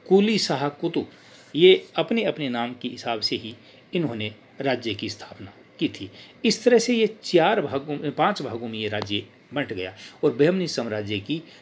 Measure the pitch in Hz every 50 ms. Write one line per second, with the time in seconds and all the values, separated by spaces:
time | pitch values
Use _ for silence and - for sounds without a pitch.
0 | - - 190 202 208 220 220 - - - 156 131 143 147 - - - 120 - 139
1 | 101 - - - - - - - - - - 147 175 185 185 - - - - 170
2 | 156 - 226 233 202 170 - 160 147 127 120 117 120 123 123 - - 123 123 -
3 | - 120 117 107 - - 127 101 - 110 107 - - - - - - _ - 175
4 | 160 117 120 107 107 107 107 - - - - - 135 135 127 123 - 117 98 101
5 | - 104 - - - - - - 98 - - - - - - - 160 - - -
6 | 98 95 - - - - - - - 220 202 - - 240 247 220 226 247 247 226
7 | 220 208 220 - - - 180 165 156 190 226 214 147 - 135 139 139 151 143 143
8 | 156 143 - 151 160 202 208 - 147 117 113 113 120 113 110 107 110 101 104 107
9 | 107 101 104 101 - - - - - _ 120 143 135 117 110 92 92 92 - -
10 | - - - - - 147 117 123 143 170 185 190 175 151 - 135 113 113 107 104
11 | 104 101 107 98 104 - 151 165 - - - -